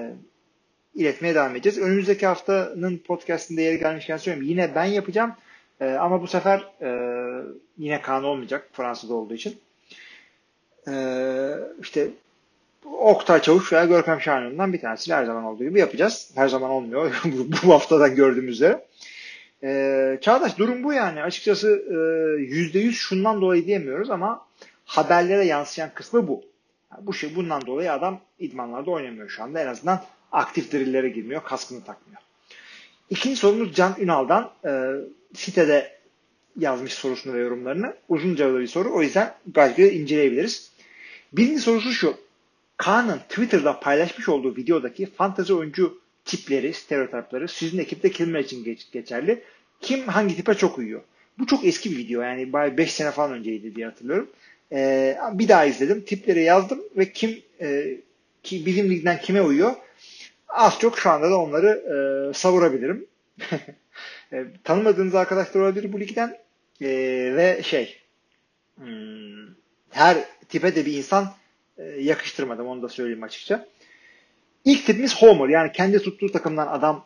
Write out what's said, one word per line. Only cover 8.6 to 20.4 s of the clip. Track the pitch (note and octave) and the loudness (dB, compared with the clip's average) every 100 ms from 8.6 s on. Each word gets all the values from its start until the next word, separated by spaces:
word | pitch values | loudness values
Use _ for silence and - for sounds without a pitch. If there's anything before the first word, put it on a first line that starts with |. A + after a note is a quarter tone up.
| - | -8
Fransa'da | - B2 A#2 A2 | -8 -8 -8 -8
olduğu | A#2 G#2+ | -8 -6
için. | A2+ G#3+ A3+ _ _ _ - - - _ _ _ _ _ _ - | -10 -10 -12 _ _ _ -20 -20 -20 _ _ _ _ _ _ -10
E, | C3+ C3 B2+ C3 C3 C3+ D3 - - | -6 -4 -4 -2 -2 -4 -6 -10 -14
işte | - D#3 D3 - _ _ _ _ _ _ | -6 -2 -2 -4 _ _ _ _ _ _
Oktay | D4 - A3 G3 - E3 | -14 4 6 6 6 6
Çavuş | - F3+ - | 6 4 6
veya | E3 | 4
Görkem | E3+ F3 E3 D#3 | 6 4 4 0
Şahin'den | D#3+ C3+ A#2+ D3 G3 | 0 -2 -2 -4 -2
bir | F3 | -2
tanesiyle | A#2 A2 E3 D#3 | -4 -8 -2 0
her | |
zaman | A#2 A2+ | 0 -4
olduğu | A2+ A2 | -6 -6
gibi | C3 G3 | 0 2
yapacağız. | E3 E3 G3+ - - | 2 2 0 0 -6
Her | C3+ C3+ | 0 2
zaman | C3 C3 | 2 -2
olmuyor | C3 A#2 B2+ D#3 - | -2 -2 -2 -2 -2
<laughs> | |
bu, | E3+ C3 B2+ D#3+ F3+ | -2 -2 -2 4 8
bu | |
haftadan | D3+ - D#3+ C#3+ | 8 8 4 6
gördüğümüz | C3 C3+ B2+ B2+ | 6 4 4 -2
üzere. | A2+ D#3+ D4+ - _ - - - - - _ | 2 2 2 -4 _ -20 -20 -20 -20 -20 _
Ee, | C3+ C#3 C3+ C3+ C3+ C3+ | -6 -2 0 0 0 0
Çağdaş, | - B3 | 2 2